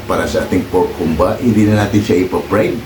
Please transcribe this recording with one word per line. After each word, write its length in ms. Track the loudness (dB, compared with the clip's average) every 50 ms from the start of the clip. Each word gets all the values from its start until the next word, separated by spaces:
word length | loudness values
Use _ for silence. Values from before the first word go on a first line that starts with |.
| -4
para 240 | -4 -2 -2 -2 -2
sa 160 | -2 -2 -2
ating 240 | 0 -2 -2 -2 0
pork 240 | 0 0 0 0 -2 -4
humba. 400 | -2 -2 0 0 0 0 0 0
Hindi 280 | 0 2 2 4 4 4
na 200 | 4 2 2 0
natin 160 | 0 0 2
siya 200 | 2 2 0 0
ipa-fry. 480 | 0 -2 -4 -2 0 0 0 0 0 -2 -4 -8